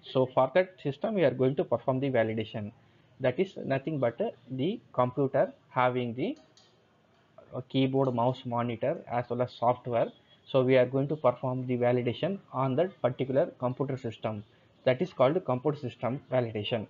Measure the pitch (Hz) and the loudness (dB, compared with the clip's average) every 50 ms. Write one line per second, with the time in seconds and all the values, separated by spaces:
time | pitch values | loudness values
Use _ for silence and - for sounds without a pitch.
0 | _ - - 135 131 127 - - 127 131 - 185 185 185 - - - 147 139 - | _ -2 0 0 0 2 4 2 2 4 4 2 2 2 -4 -8 -6 -6 -6 -4
1 | - 226 220 196 165 135 127 131 131 131 143 156 175 - 120 117 - - 131 131 | -4 -2 0 2 2 2 4 4 2 2 2 0 0 0 -2 -2 0 -2 0 0
2 | 135 139 127 117 110 110 110 113 110 107 - 117 104 104 - _ _ _ _ _ | 0 0 2 2 2 2 0 -4 -4 -6 -6 -8 -8 -8 -12 _ _ _ _ _
3 | _ _ _ _ 131 127 123 - 190 190 - - - 131 135 135 135 165 160 143 | _ _ _ _ -2 -2 0 0 -2 -4 -4 -12 -4 -2 -2 -2 -2 -4 -2 0
4 | 131 120 117 - 196 233 - - _ - 131 131 127 175 220 - - _ - - | 0 0 0 0 -4 -4 -4 -8 _ -12 -6 -2 -2 -2 -2 -4 -10 _ -2 0
5 | 123 123 - - 143 131 - 135 170 185 - _ _ _ - 131 123 127 123 127 | 0 0 2 -2 -2 0 2 0 0 0 -2 _ _ _ -2 0 0 2 2 0
6 | 123 120 113 123 151 226 302 - - _ _ - _ _ _ _ _ _ _ _ | -4 -4 -4 -4 -4 -4 -4 -8 -14 _ _ -20 _ _ _ _ _ _ _ _
7 | _ _ _ _ _ _ _ - - - - 123 127 _ - 135 135 131 131 135 | _ _ _ _ _ _ _ -20 -20 -12 -12 -12 -12 _ 0 2 2 2 2 2
8 | 139 131 123 120 117 127 131 - - 123 117 120 120 120 117 107 - 131 160 - | 2 2 2 2 2 0 0 -2 -6 -4 -2 -2 -2 -2 -2 -2 -2 -4 -4 -4
9 | - - - 120 123 - 120 120 123 120 - - - 120 123 - - 127 120 113 | -8 -6 -4 -4 -4 -4 -2 -4 -4 -4 -4 -2 0 0 0 0 -4 -2 0 0
10 | 143 240 - _ _ _ _ _ _ - - 135 131 127 131 127 123 123 127 135 | 0 -2 -4 _ _ _ _ _ _ 0 2 2 4 6 6 4 4 4 2 -2
11 | 139 143 156 151 - 123 120 - - 131 127 131 127 127 127 120 120 120 123 127 | -2 -2 -4 2 2 0 0 2 -4 -4 -4 -4 -2 -2 0 2 2 2 2 2
12 | 120 123 113 - - 175 98 196 - _ - 127 131 135 127 139 175 190 - _ | 0 -2 -2 -2 -4 -4 -4 -6 -10 _ -4 -2 0 0 2 0 0 -2 -2 _
13 | - 123 131 - 135 127 127 135 170 175 - _ 127 123 127 - 143 135 135 127 | -2 -2 -2 -2 -4 0 2 0 0 0 -2 _ -4 -4 -2 -2 -4 -4 -4 -6
14 | - 120 107 - - 117 110 104 107 _ _ _ _ _ _ _ _ 131 127 127 | -6 -8 -10 -6 -6 -6 -6 -6 -10 _ _ _ _ _ _ _ _ 0 2 2
15 | 185 180 - - 131 131 156 185 - - 123 123 - 156 143 135 - 120 - _ | 0 -4 2 4 4 4 4 2 0 -2 -2 0 0 -2 -2 -2 -6 -10 -8 _
16 | - 117 127 143 - - 131 131 120 117 113 107 104 - 123 113 101 - | -4 -4 -4 -4 -6 -2 0 0 0 0 -4 -6 -4 -2 -2 -4 -4 -6